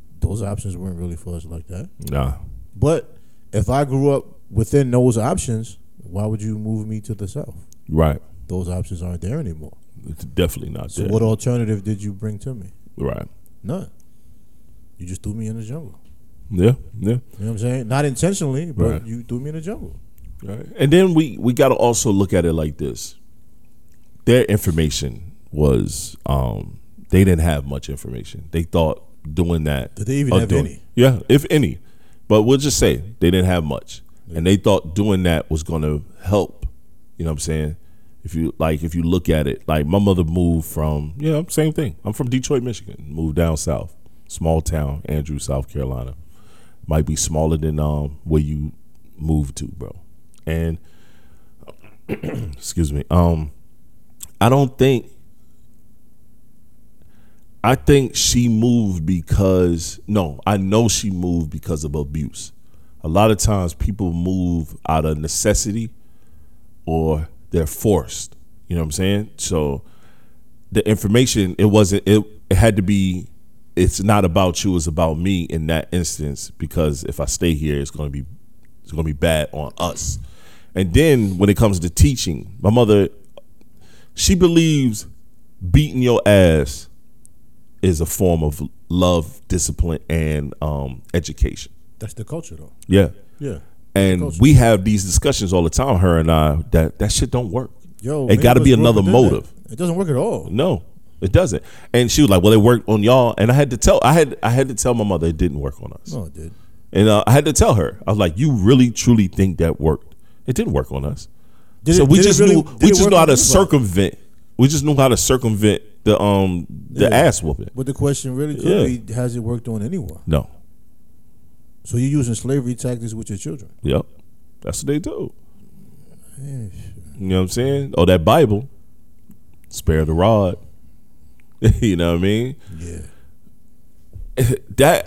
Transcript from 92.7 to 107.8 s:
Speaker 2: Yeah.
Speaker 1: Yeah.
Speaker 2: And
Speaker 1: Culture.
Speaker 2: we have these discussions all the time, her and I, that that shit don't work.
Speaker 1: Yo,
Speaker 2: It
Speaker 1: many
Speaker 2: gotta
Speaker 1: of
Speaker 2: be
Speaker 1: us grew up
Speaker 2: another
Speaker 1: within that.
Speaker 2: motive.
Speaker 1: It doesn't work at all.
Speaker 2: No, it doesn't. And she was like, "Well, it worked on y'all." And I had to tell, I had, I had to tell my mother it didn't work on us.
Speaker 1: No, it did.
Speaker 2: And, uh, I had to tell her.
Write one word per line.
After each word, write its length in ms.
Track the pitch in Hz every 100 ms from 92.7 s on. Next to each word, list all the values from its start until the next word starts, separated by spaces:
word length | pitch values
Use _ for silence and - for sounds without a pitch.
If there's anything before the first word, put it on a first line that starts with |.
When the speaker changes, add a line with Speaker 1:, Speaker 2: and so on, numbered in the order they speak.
| - -
Speaker 2:
Yeah. 220 | 95 87 - - -
Speaker 1:
Yeah. 200 | 143 78 - - -
Speaker 2:
And 260 | 98 98 90
Speaker 1:
Culture. 160 | 85 80
Speaker 2:
we 140 | 131
have 300 | 135 117 107
these 200 | 98 104
discussions 480 | 95 85 - 131 98
all 100 | 90
the 80 | 82
time, 280 | - 135 98
her 180 | 92 82
and 120 | 80
I, 320 | 80 76 76 -
that 260 | 85 80 -
that 120 | 104
shit 180 | - 127
don't 200 | 127 117
work. 200 | 110 131 - - -
Speaker 1:
Yo, 240 | 123 151
Speaker 2:
It 40 | 127
Speaker 1:
many 140 | 107
Speaker 2:
gotta 180 | 123 123
Speaker 1:
of 40 |
Speaker 2:
be 80 | 127
Speaker 1:
us 40 | 120
grew 100 | 117
up 100 | 110
Speaker 2:
another 40 | 95
Speaker 1:
within 60 | 117
that. 80 | 107
Speaker 2:
motive. 200 | 64 - - -
Speaker 1:
It 40 | 110
doesn't 180 | 175 170
work 120 | 185
at 60 | 127
all. 320 | 202 139 -
Speaker 2:
No, 340 | 104 175 117 - - - -
it 120 | 95
doesn't. 300 | 160 139 80 - - -
And 160 | 123 120
she 100 | -
was 80 | 143
like, 120 | 95
"Well, 100 | 98
it 80 | 110
worked 280 | 107 120 107
on 140 | 107
y'all." 320 | 104 131 120 -
And 120 | 110
I 40 |
had 160 | 131 143
to 60 | 117
tell, 220 | - -
I 80 | 123
had, 240 | 165 147 -
I 80 | 107
had 180 | 123 135
to 60 |
tell 200 | 117 127
my 80 | 120
mother 220 | 104 87 82
it 80 | 80
didn't 220 | 90 71
work 200 | 71 -
on 100 | -
us. 200 | - -
Speaker 1:
No, 140 | 147 82
it 80 |
did. 180 | 78 80 - - - -
Speaker 2:
And, 160 | - 107
uh, 160 | 104 -
I 60 |
had 120 | 135 151
to 60 |
tell 220 | - 220
her. 240 | 117